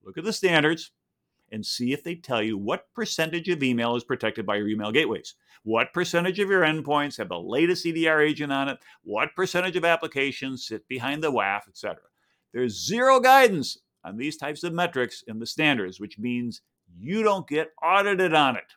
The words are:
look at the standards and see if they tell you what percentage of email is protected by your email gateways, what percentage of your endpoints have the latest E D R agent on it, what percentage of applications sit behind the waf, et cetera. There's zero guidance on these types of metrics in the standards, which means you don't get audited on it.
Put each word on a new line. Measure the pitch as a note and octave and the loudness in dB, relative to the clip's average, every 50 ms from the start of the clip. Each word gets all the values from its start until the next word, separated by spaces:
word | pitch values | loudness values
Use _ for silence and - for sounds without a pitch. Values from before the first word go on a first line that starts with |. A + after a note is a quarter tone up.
look | _ F#2+ F#2+ D3+ | _ -12 -12 -6
at | D#3+ | -4
the | G#3+ | -4
standards | A3 - - F3+ E3+ D#3 D3 D#3 E3 D#3+ - - _ _ _ _ _ _ _ _ _ _ _ _ G#2+ | -4 0 0 4 4 6 4 4 2 0 -6 -16 _ _ _ _ _ _ _ _ _ _ _ _ -12
and | A2 G#2 | -10 -8
see | - - - B2 B2 | -8 -6 -4 -2 -2
if | C3+ C#3+ | -2 -4
they | - E3+ F3 | -6 -10 -10
tell | E3+ - - C3 A2+ | -10 -6 -4 -2 -2
you | G#2+ A2 A2 G2 | 0 -2 -2 -4
what | G2+ G#2 D3+ F#3+ - _ _ | -4 -4 -4 -4 -6 _ _
percentage | - A3+ - - - D#3+ D#3+ D#3 E3+ E3 F#3 | -8 -6 -6 -2 -4 -2 -2 -2 -6 -2 -2
of | F3 D#3 | -2 0
email | C#3 B2+ B2 A#2 A#2 A#2 A#2+ A#2+ | 0 0 0 2 0 0 -2 -2
is | A#2 | -2
protected | _ C3 - - A2 - - G#2 | _ -6 -2 -2 -4 -4 -4 -4
by | G2 G#2 | -2 -2
your | G#2 G#2 G#2 | -2 0 -2
email | G#2+ G#2+ G#2 G#2 | -2 -2 -4 0
gateways, | A2 C#3+ D#3+ A2 A2 E2 - - - _ _ _ _ _ _ | 0 2 2 2 -2 -6 -8 -14 -20 _ _ _ _ _ _
what | G#2+ A2 A2+ B2+ - | 0 2 2 2 0
percentage | - E3+ F3 E3+ - E3+ E3+ F#3 F3+ F#3+ | 0 -4 -2 0 0 0 0 0 0 0
of | G3+ F#3+ | 0 2
your | G3 F#3 | 4 4
endpoints | E3+ D#3 D#3+ D#3+ - C#3+ D3 D3 C#3+ C#3+ - - | 4 4 2 0 -2 0 0 0 0 -2 -6 -8
have | G#2+ F2+ | -8 -6
the | F2+ E2+ | -6 -8
latest | F2 F#2+ G#2+ C3+ D#3+ F3 F3+ F3 F3+ | -6 -4 0 2 2 2 2 0 -2
E | E3+ | -4
D | E3 E3 D#3+ D#3+ | -2 0 2 2
R | D#3 D#3 | 4 4
agent | D3+ D3+ D3+ B2+ D3 C#3+ C#3 | 4 2 2 -2 -4 -2 -2
on | C3+ C#3 C#3 | -2 -2 -4
it, | C3 - _ - - _ _ | -6 -10 _ -20 -20 _ _
what | - G2+ G#2+ C3+ D3+ - | -6 -2 -2 -2 -2 -2
percentage | - F#3 F3+ - F3 F3+ F#3 E3 | -4 -4 -2 0 -2 -2 0 -2
of | F3 D#3+ | 0 2
applications | E3+ E3+ E3 E3 D3 - C#3 C3+ C#3 B2+ - C#3 C3+ C3 B2 - | 2 2 2 0 -6 -4 -2 -2 -2 -4 -6 -8 -8 -8 -8 -10
sit | - A2 G#2 _ _ | -10 -10 -10 _ _
behind | B2+ A#2+ A#2+ B2+ C#3+ D3+ | -10 -6 -4 -6 -4 -2
the | D#3 D#3 | -2 0
waf, | C3+ A2+ G2+ G2 G2 G2+ - _ | 0 0 0 0 0 -2 -4 _
et | _ | _
cetera. | - - G#2 E2+ - _ _ _ _ _ _ _ _ _ _ - | -10 -10 -10 -10 -10 _ _ _ _ _ _ _ _ _ _ -4
There's | A#2+ B2+ A#2+ G#2 - - | -2 -2 -2 -2 -6 -6
zero | C#3 F#3+ A#3 B3 C4 C4+ C4 | -4 -2 2 4 6 6 6
guidance | A#3 C4 C4 C4+ C4 A#3 G3 D#3+ B2 - - _ _ _ _ _ _ | 8 8 8 10 8 6 4 2 -4 -4 -8 _ _ _ _ _ _
on | E2 F#2+ A2 | -14 -10 -6
these | B2+ D3+ D3+ - | -6 -6 -6 -6
types | C#3+ D3 D3+ D3 - | -8 -8 -8 -6 -6
of | F3 E3+ | -6 -2
metrics | E3+ F3 E3+ F3 C3 B2 A#2+ - - - - | 0 -2 0 0 0 -2 -2 -4 -14 -14 -12
in | A2 A2 | -10 -10
the | A2+ | -8
standards, | - - - D#3 D3+ C#3+ A#2 G2 F2+ F2+ - | -8 -2 0 2 2 2 0 -2 -6 -8 -10
which | G#2 G2+ - G#2 | -14 -14 -12 -8
means | G#2+ B2 B2 A#2+ A#2+ A#2+ A2 - _ _ _ _ _ _ F2 F2 | -6 -4 -4 -4 -4 -6 -8 -10 _ _ _ _ _ _ _ -16
you | G2 C#3 F#3 A3 | -8 -4 -2 2
don't | A3 G#3+ G3+ F#3+ E3+ - | 2 2 2 2 -2 -2
get | D3 D3+ D#3+ D#3 _ - - | -2 -2 -2 -2 _ -4 0
audited | E3 F#3 G3+ G3+ G3+ G3+ F#3 F#3+ F3+ D#3+ | 2 4 4 4 2 2 2 2 4 6
on | D#3 D3 C3+ B2 | 4 4 4 2
it. | G2 - _ - | -2 -8 _ -20